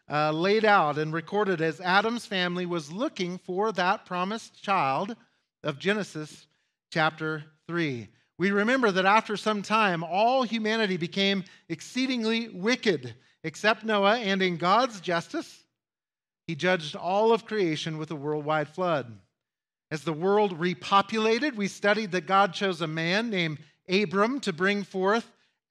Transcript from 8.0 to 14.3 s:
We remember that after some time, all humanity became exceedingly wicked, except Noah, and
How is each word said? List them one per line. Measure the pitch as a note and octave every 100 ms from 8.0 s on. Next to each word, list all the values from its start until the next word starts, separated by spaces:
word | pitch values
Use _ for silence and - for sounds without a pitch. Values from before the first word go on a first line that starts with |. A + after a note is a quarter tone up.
| G#2 _ _ -
We | F#3
remember | G3+ G#3+ C4+ A3+
that | F#3 F#3+
after | A3 A3 G3+
some | G#3+ G#3
time, | F#3 G#3+ G#3 E3+
all | E3 F3+ A3+ C4
humanity | B3 A#3 G#3+ A3+ G#3+ F3+
became | E3+ G3 G3 G3 F3+ - -
exceedingly | E3 - B3 C4 B3 A3 A3+ A#3
wicked, | F3+ G#3 B3+ A3+ D3+ B2 - _ _ D#3+
except | - G#3 G#3+ G#3+
Noah, | G#3 G3 A#3+
and | G3+